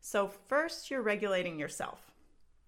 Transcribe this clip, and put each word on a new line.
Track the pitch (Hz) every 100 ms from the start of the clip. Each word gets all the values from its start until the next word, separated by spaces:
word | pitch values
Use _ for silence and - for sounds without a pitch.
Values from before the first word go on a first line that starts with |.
so | - 208 196
first | - - 277 330 - -
you're | 269
regulating | 214 208 208 185 175 156
yourself. | 147 - - - - - - - - -